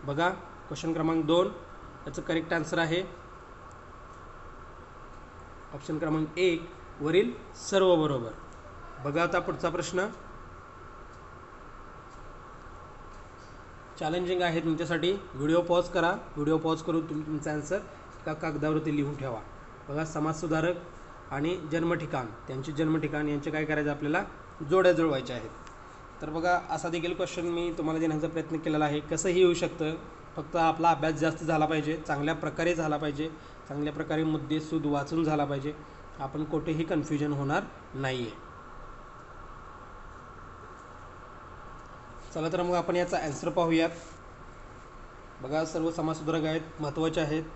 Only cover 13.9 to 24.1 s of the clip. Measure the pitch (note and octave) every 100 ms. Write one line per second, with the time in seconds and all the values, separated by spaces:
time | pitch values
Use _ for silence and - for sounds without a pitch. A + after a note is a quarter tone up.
13.9 | - D#3 F3 F3+ F3+ F3 E3 D#3+ D#3 E3
14.9 | E3+ E3+ G3 - C3 D3 E3+ F3 F3 F3
15.9 | F#3 E3 G3 - - D3 D#3+ D#3+ D#3+ E3+
16.9 | E3 D#3 D3+ D3+ D#3 D3+ D3+ C#3+ F#3+ -
17.9 | - - - - D#3 E3 D3 D3+ D#3 D#3
18.9 | D3 C#3+ C#3 C3+ A2+ - - - - -
19.9 | C#3+ D#3+ D#3+ D#3 D#3 E3 D#3+ D#3+ F3 -
20.9 | - - - - C#3 D3+ F3+ D#3 E3 E3+
21.9 | F3 D3+ C#3+ A#2 A2+ - C3 C3+ D3 D#3+
22.9 | D#3+ D3+ D3 D3+ D3 C#3+ D3+ D#3 D3+ D3
23.9 | C#3+ C#3+